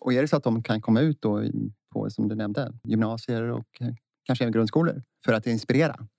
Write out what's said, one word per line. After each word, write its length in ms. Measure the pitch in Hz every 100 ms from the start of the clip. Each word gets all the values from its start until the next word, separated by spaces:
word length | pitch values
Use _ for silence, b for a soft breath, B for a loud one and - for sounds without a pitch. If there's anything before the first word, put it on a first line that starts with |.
och 120 | 127
är 100 | 127
det 60 | 147
så 80 | 147
att 80 |
de 180 | 123 113
kan 180 | 110 110
komma 200 | 113 113
ut 220 | 156 143
då 220 | 107 104
i, 80 | 110 110 107 - _
på, 160 | 110 107
som 180 | 107 107
du 60 |
nämnde, 380 | 107 104 123 117 117
gymnasier 580 | 117 110 110 117 - 113
och, 240 | 117 117 - -
eh, 80 | 120 117 _ _ -
kanske 180 | 123
även 80 | 120
grundskolor 500 | 113 110 160 165 135 - _
för 80 | -
att 140 | 110 120
inspirera? 500 | 113 - 131 160 - 107